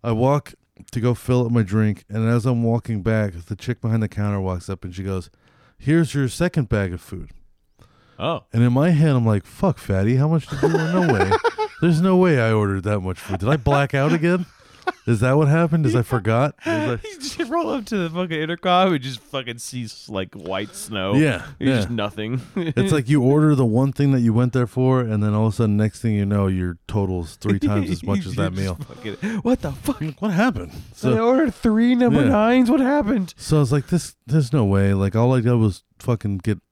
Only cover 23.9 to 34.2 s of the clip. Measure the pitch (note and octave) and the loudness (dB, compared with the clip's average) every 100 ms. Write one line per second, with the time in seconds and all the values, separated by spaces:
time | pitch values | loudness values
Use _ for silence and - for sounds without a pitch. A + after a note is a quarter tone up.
23.9 | C3 C#3+ C3+ A#2 A2 B2 B2+ A#2+ - C3 | 0 0 2 2 2 0 0 -2 0 2
24.9 | C3 A#2 G#2+ G#2+ G#2 A2 G2+ A2+ G#2 G#2+ | 2 0 0 0 2 0 2 0 2 0
25.9 | - A#2 G#2 G2+ G#2 G2 F#2 F2+ E2+ - | -2 -2 0 0 0 0 -2 -4 -8 -6
26.9 | A2 G2 F#2 D#2+ - G#2 G2+ - G#2 F2+ | -4 -2 -4 -8 -8 -2 0 0 0 -2
27.9 | E2+ - G2+ F#2 - F#2+ F#2 G2 E2 - | -4 -2 -4 -4 -4 -4 -2 -6 -6 -12
28.9 | - A2 - G3+ A3 A3+ B3+ D#3+ C#3 - | -12 -12 -8 -6 -4 -2 -2 -4 -6 -6
29.9 | C4+ D#3 C#3 G#3+ F3 B3 C3+ E2 - - | -6 -8 -6 -4 0 0 -2 -10 -14 -18
30.9 | - - A3 A#3 C4 D4+ - A#3 A3 A#3+ | -4 0 2 2 2 0 0 0 2 2
31.9 | B3 A#3+ - - G#3 A3 B3+ A#3+ C#4 C4 | 4 4 4 4 4 4 4 4 2 2
32.9 | D4 B3 B3+ F3+ - - D#3 C3 C#3+ - | 0 0 -2 -4 -10 0 2 2 0 0
33.9 | F3+ - - | -2 -2 -18